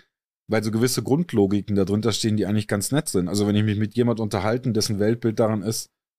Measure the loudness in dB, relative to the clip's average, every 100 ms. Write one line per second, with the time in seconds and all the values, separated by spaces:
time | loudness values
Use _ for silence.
0 | _ _ _ _ -4 -2 0 0 0 0
1 | 0 0 0 2 2 2 0 0 0 0
2 | 0 0 0 0 0 -2 0 -2 0 -2
3 | 0 -2 0 0 2 2 2 0 -2 0
4 | 0 0 -2 -2 0 -2 0 -2 0 0
5 | 0 0 0 2 0 0 -2 -6 -8 _
6 | _